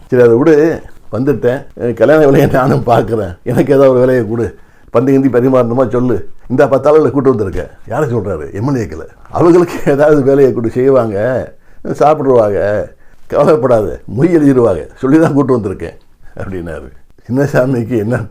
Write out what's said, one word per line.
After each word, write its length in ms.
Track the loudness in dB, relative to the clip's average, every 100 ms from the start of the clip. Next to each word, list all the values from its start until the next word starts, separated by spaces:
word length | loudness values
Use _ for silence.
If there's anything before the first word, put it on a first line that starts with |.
| -4
சரி, 140 | 2
அதை 140 | 4 4
விடு, 440 | 4 4 2 -2 -8 -20 -10
வந்துட்டேன், 840 | -6 -2 -2 -2 -4 -8 -8 -6
கல்யாண 300 | 0 2 4
வேலையை 240 | 4 4 2
நானும் 340 | 2 0 0 0
பார்க்குறேன், 520 | 0 0 -4 -6 -8
எனக்கு 320 | -6 -2 2
ஏதாவது 160 | 4 4
ஒரு 80 | 4
வேலையை 300 | 2 0 -2
கொடு, 280 | -4 -6 -8 -20 _ -4
பந்தி 280 | -2 2 2
கிந்தி 120 | 2
பரிமாறணுமா 600 | 2 2 2 0 0 -2
சொல்லு, 380 | 0 -2 -2 -4 -12 -6
இந்த 200 | 0 0
பத்து 300 | 2 2 2
ஆளுகளை 120 | 2
கூட்டு 240 | 0 0
வந்திருக்கேன்." 340 | 0 -2 -6 -10 -12 -10
யாரை 260 | -6 -4
சொல்றாரு? 400 | -4 -4 -8 -8
எம் 220 | -6 -4 -4
எல் 20 |
ஏக்களை. 300 | -6 -10 -16 -20 -10
அவங்களுக்கு 640 | 0 4 4 2 -2 -2
ஏதாவது 300 | 2 2 2
வேலையை 300 | 2 4 2
கொடு, 180 | 2 -4
செய்வாங்க, 840 | 0 2 2 0 -2 -4 -4 -6 -14 -20 -14 -8
சாப்பிடுவாங்க, 1000 | 0 2 2 2 2 2 0 -2 -2 -6 -12 -20 -20 -6
கவலைப்படாத, 720 | 0 2 2 2 0 0 -6 -8 -2
மொய் 60 |
எழுதிடுவாங்க, 640 | 2 2 2 2 0 0 -6 -6
சொல்லி 220 | 0 2
தான் 160 | 2
கூட்டு 240 | 0 0 -2
வந்திருக்கேன் 380 | -4 -8 -12 -14 -20 -20 -18 -14
அப்படின்னாரு. 540 | -10 -10 -10 -12 -14 -20 -20 -20 -6
சின்னசாமிக்கு 680 | -2 -2 0 0 -2 -2 -4
என்ன 220 | -2 -4 -6